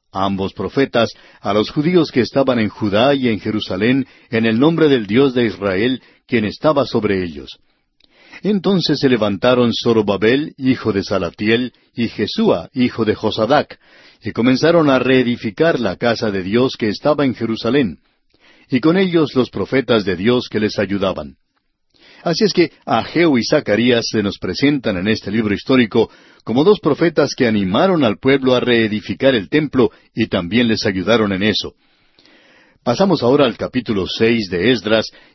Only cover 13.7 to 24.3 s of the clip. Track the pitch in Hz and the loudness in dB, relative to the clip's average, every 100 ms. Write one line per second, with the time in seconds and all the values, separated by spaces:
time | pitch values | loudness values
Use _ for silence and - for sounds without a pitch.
13.7 | - _ _ - _ - - 120 127 151 | -8 _ _ -20 _ -8 -2 0 2 2
14.7 | 170 151 131 123 131 120 120 117 101 160 | 4 4 2 2 2 2 -2 -4 -2 0
15.7 | 151 107 98 120 110 110 98 92 113 131 | 0 -4 -2 -2 -2 -2 -4 -2 0 0
16.7 | - 110 95 143 147 139 107 113 110 113 | -2 -4 -2 0 0 0 -2 -4 -4 0
17.7 | 135 113 - _ _ _ _ _ _ _ | 0 0 -4 _ _ _ _ _ _ _
18.7 | 131 151 180 196 170 147 131 117 - 92 | 0 2 2 2 0 0 0 -2 -4 -4
19.7 | 131 123 117 95 87 107 123 - 110 104 | -2 0 0 0 -2 0 0 -2 -4 -2
20.7 | - 101 98 95 80 73 - _ _ _ | -2 -4 -2 -4 -4 -10 -16 _ _ _
21.7 | _ _ _ _ - 180 165 208 185 160 | _ _ _ _ -8 -6 0 0 2 0
22.7 | - - 120 107 - 170 127 107 151 - | -2 -4 -2 -2 0 2 2 2 0 0
23.7 | 104 120 120 107 113 101 | 0 2 2 0 -2 -2